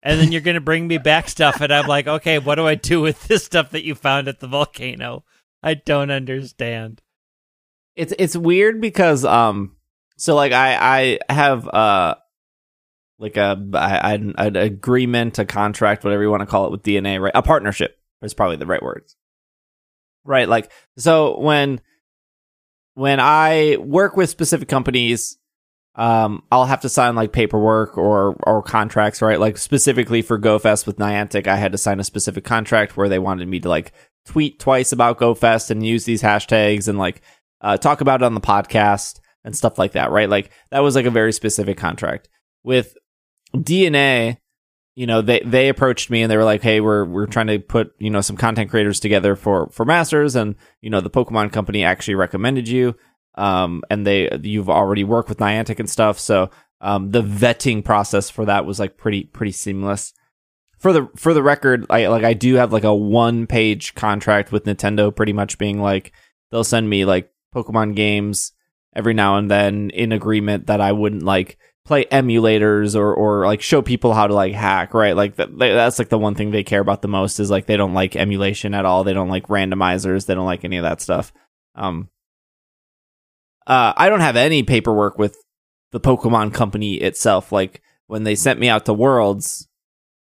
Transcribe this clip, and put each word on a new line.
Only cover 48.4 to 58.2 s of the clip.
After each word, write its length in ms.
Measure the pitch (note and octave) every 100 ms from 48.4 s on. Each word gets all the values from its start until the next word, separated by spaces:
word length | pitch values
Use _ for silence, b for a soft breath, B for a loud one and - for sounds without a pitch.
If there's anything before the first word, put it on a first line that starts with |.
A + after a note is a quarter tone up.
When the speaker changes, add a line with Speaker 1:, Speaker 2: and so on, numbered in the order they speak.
| A2+ A2+ G#2
Speaker 2:
creators 320 | A#2 G#2 G2
together 340 | G#2+ G2+ G2 G2
for, 320 | G#2+ F#2+ D#2+
for 140 | -
Masters, 500 | A#2 E3+ E3 D3+ D3
and, 220 | B2+ G#2+ G#2 b b
you 80 | G#2+
know, 100 | G#2
the 80 | F2+
Pokemon 440 | - B2 A2+ G#2
Company 320 | A2 F#2+ G#2
actually 320 | F2 F#2 - F#2+
recommended 520 | F#2 F#2+ A2+ C3+ A2+
you, 280 | B2+ B2 A2+ b b _ -
um, 460 | G2+ F#2 F2+ E2+ -
and 160 | G#2 G2+
they, 220 | G2 E2+ -
you've 260 | D2+ G#2 F#2+
already 360 | D#2+ G2 G2+
worked 260 | G2 A#2 A2+
with 80 | G#2
Niantic 420 | G#2 G#2+ A2 A2
and 80 | G#2+
stuff," 300 | - A2 G2+
so, 320 | - G2+ F#2 b b _
um, 300 | G2 G2+ F#2+
the 100 | A2+
vetting 600 | G#2 G2+ A#2+ A#2 C#3 A2
process 460 | G#2 G#2+ G2+ G2+